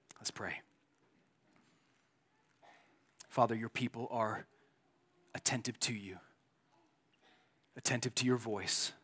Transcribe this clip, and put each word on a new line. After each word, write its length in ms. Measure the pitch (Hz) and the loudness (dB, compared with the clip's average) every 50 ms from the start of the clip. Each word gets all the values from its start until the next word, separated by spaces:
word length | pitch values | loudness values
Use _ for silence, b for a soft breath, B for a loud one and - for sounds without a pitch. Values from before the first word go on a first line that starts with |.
| _ - - - | _ -20 -16 -8
Let's 120 | 117 - | -8 -8
pray. 300 | - - 107 90 87 - - _ _ _ _ _ _ _ _ _ _ _ _ _ _ _ _ _ _ _ _ _ _ _ _ _ _ _ _ _ _ _ _ _ _ _ _ _ _ _ b b b b b b b b b b _ - - - | -6 -6 -6 -6 -6 -8 -12 _ _ _ _ _ _ _ _ _ _ _ _ _ _ _ _ _ _ _ _ _ _ _ _ _ _ _ _ _ _ _ _ _ _ _ _ _ _ _ b b b b b b b b b b _ -20 -16 -4
Father, 240 | - - 120 113 117 | 2 4 4 4 4
your 140 | 110 113 113 | 0 -2 -4
people 380 | - - 131 117 - 117 120 - | -4 -2 -2 -2 -2 -4 -6 -4
are 340 | - 120 113 110 107 98 - - _ _ _ _ _ _ _ _ _ _ _ _ _ _ _ _ - | 0 0 0 0 -2 -4 -8 -12 _ _ _ _ _ _ _ _ _ _ _ _ _ _ _ _ -8
attentive 460 | - - - - 123 110 127 113 - | 0 0 2 2 2 -2 -4 -4 -2
to 120 | - - 120 | -2 -2 -2
you, 240 | 104 101 95 95 92 - - _ _ _ _ _ _ _ _ _ _ _ _ _ _ _ _ _ _ _ - - _ _ _ _ _ _ _ - | -2 -6 -10 -14 -14 -18 -20 _ _ _ _ _ _ _ _ _ _ _ _ _ _ _ _ _ _ _ -20 -20 _ _ _ _ _ _ _ -10
attentive 400 | 127 - - 131 120 - 123 - | -2 0 2 2 2 0 0 0
to 100 | - 127 | 2 4
your 120 | 127 127 123 | 4 4 4
voice 560 | 110 117 107 98 92 82 - - - - - - | 2 -2 -4 -2 0 2 4 4 4 2 -2 -8